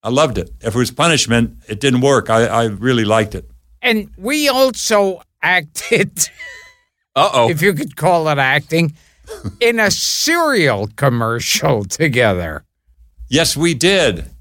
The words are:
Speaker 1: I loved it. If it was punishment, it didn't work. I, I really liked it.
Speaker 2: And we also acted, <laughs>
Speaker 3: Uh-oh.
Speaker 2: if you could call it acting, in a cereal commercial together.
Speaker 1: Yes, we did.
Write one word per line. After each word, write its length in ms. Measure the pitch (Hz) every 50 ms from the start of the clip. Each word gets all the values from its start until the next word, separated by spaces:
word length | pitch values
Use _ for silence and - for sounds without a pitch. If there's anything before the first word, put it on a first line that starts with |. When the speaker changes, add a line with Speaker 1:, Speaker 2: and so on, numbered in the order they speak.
Speaker 1:
I 60 | - 110
loved 280 | 123 135 156 143 110 101
it. 120 | 80 - - -
If 120 | - 113 95
it 40 | 120
was 120 | 123 123
punishment, 680 | - - 151 170 160 143 - 117 117 117 117 113 - - _ -
it 120 | 107 101
didn't 200 | 139 139 123 123
work. 280 | 127 139 139 120 - -
I, 160 | 113 113 117
I 180 | 104 107 117 117
really 400 | 113 101 92 107 127 127 117 110
liked 300 | 101 110 113 107 - -
it. 160 | 92 - - - _ _ _ - _
Speaker 2:
And 260 | - 247 226 214 196 208 -
we 320 | - 185 233 294 302 294 277
also 720 | 254 262 269 262 220 - - - 226 202 202 190 190 - - _ _ _
acted, 840 | - 165 185 180 156 - _ - - - 233 - 202 202 - - - - - - 1017 - - - - -
<laughs> 460 | _ _ _ _ _ _ _ _ _
Speaker 3:
Uh-oh. 340 | 135 156 202 - 127 117 -
Speaker 2:
if 100 | 170 147
you 100 | 165 202 196
could 220 | 143 302 - -
call 320 | - 147 185 180 170 160 156
it 100 | 147 139
acting, 560 | 135 131 139 147 - - 156 165 170 151 151 - _ _ _ _ _ - - - - - - -
in 200 | 240 233 233 226
a 100 | 214 196
cereal 1000 | - - - - - - - 294 330 349 330 302 269 214 165 139 113 98 104 107 -
commercial 880 | - 143 139 120 117 113 113 117 117 - - - - - 156 135 110 104
together. 800 | 95 - - 160 156 120 123 123 107 95 90 87 80 78 71 _ _ _ _ _ _ _ _ - _ _ - - -
Speaker 1:
Yes, 280 | 123 151 165 156 -
we 160 | 139 160 175 165
did. 520 | 120 - 180 - 190 160 123 95 80 - - - -